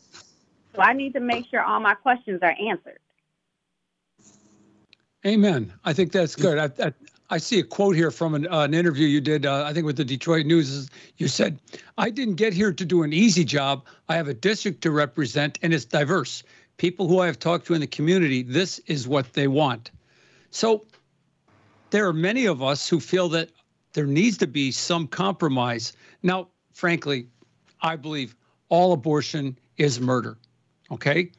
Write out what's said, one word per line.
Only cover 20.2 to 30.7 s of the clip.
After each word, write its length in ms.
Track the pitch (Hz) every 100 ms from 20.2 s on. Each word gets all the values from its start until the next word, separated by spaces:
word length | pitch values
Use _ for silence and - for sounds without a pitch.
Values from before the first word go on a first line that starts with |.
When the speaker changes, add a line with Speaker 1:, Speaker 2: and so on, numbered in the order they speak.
| _ _ _
Speaker 2:
So 340 | - 226 214 - _ _ _ _ _ _ _ _ _ _
there 160 | 202 202
are 60 |
many 340 | 160 180 240 226
of 160 | 139
us 260 | 135 143 -
who 120 | 165
feel 280 | - 180 175
that 200 | 165 160 _ _ _ _
there 140 | 151 143
needs 300 | 143 233 196
to 80 | 165
be 240 | 143 135
some 360 | - - 170 156
compromise. 840 | - 190 180 160 131 123 117 117 - - _
Now, 260 | 180 185 180 _ _
frankly, 520 | - 180 170 143 135 120 _ _ _ _ _
I 160 | 165 165
believe 400 | 156 151 123 - _ _ _
all 240 | 170 180
abortion 640 | 170 156 151 - 156 139 127 _ -
is 220 | 147 120
murder, 360 | 127 127 113 110 _ _ _